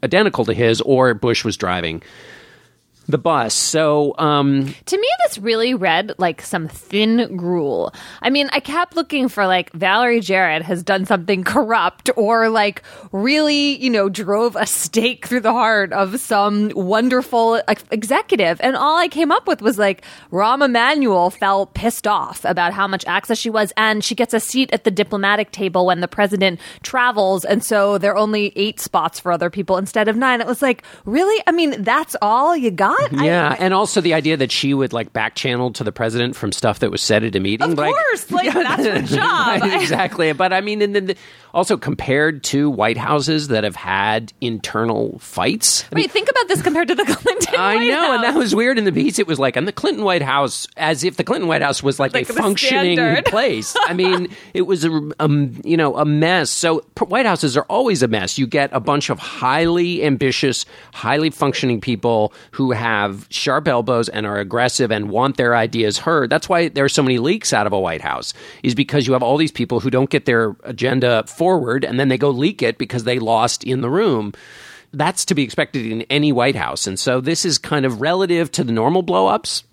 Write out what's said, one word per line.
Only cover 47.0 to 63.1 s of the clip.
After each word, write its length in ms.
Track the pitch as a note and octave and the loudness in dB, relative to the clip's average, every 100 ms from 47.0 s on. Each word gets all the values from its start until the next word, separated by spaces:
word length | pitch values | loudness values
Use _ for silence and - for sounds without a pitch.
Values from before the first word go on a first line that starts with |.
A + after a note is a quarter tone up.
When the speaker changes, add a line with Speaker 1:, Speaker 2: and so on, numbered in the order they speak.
Speaker 2:
Clinton 500 | - - - - E4+ - | 0 0 0 -2 -2 0
Speaker 1:
I 180 | F#3+ A3 | 2 2
Speaker 2:
White 100 | A#3+ | 2
Speaker 1:
know, 240 | C#4+ E4+ | 0 0
and 100 | B3 | 2
that 80 | A#3+ | 0
Speaker 2:
House. 40 | D4 | 0
Speaker 1:
was 120 | A#3 | 2
weird 240 | G3 A#3+ B3+ | 2 2 2
in 60 | |
the 80 | G#3 | 0
piece. 260 | D#3 C#4+ G#3 | 2 0 0
It 80 | G3 | -2
was 120 | D3 | 0
like, 180 | C3+ A#2+ | 0 0
"And 100 | E3+ | -4
the 40 | |
Clinton 320 | - D4+ C#4+ | -2 -2 0
White 180 | G#3 F3+ | 0 0
House," 440 | C#3 C#3 C#3 - - - | 2 0 0 -2 -12 -4
as 280 | D#3 D#3 | -2 0
if 120 | E3 - | -2 -2
the 80 | |
Clinton 240 | E3+ B3 F3+ | -2 -2 0
White 140 | D#3+ | 0
House 200 | C#3+ C3+ | 0 0
was, 160 | C3+ C3+ | -2 0
like, 140 | C3+ | 0
Speaker 2:
Like 140 | B3 B2 | -2 -4
Speaker 1:
a 20 | |
Speaker 2:
the 80 | A#3+ | -2
Speaker 1:
functioning 560 | A3 G3 C#4 C4 C#4 F3+ | 0 0 0 2 2 2
Speaker 2:
standard. 280 | - - | 2 2
<laughs> 20 | C5 | 2
Speaker 1:
place. 500 | G#3+ B3+ B2 A2 - G4+ | 2 0 -2 -4 0 0
I 60 | |
mean, 360 | F3+ F#3 F3+ F3+ - - | 2 2 0 -2 -10 -10
it 80 | - | -4
was 220 | F3 F#3 | 0 0
a, 260 | D#3+ D#3+ D3 D3+ | 0 -2 -4 -2
um, 400 | D#3 D3 C#3+ A#2+ | 2 2 0 -4
you 120 | - E3 | -2 0
know, 200 | D3+ C3 | 0 0
a 80 | |
mess. 460 | D3+ D3 D#3+ F3+ C#3+ | 0 2 2 2 0
So 300 | - E3+ D#3+ - | 0 0 0 -2
p-, 100 | - | -6
White 220 | A#3 G#3 A#3+ | -2 0 2
Houses 300 | F3 D3+ B2 | 2 0 0
are 100 | - | 0
always 340 | G#3 B3+ F3+ | 0 2 2
a 60 | B2 | 2
mess. 300 | A2 F#2 - | 0 -2 -2
You 80 | C3 | -2
get 240 | D3 C#3 | 0 0
a 80 | C3+ | -2
bunch 300 | A2+ D3 - | 0 -2 0
of 80 | A#2 | -6
highly 840 | - - C3 C#3 E3+ E3+ F3 F3 | -8 -4 0 2 2 2 0 0
ambitious, 600 | D3 C3 C3+ B2 C#3+ A#2+ - - - | 0 2 0 0 0 -2 -6 -14 -20
highly 360 | - A2+ C#3 D#3+ | -8 -2 0 0
functioning 500 | - C#3+ - C3+ A#2 | 0 -2 0 -2 -2
people 520 | G2 A2+ A#2+ A2+ G#2+ - - | -2 -2 0 2 0 -4 -20
who 200 | - C3+ | -4 -2
have 540 | A#2+ A#2 G#2+ G2+ | 0 0 0 -2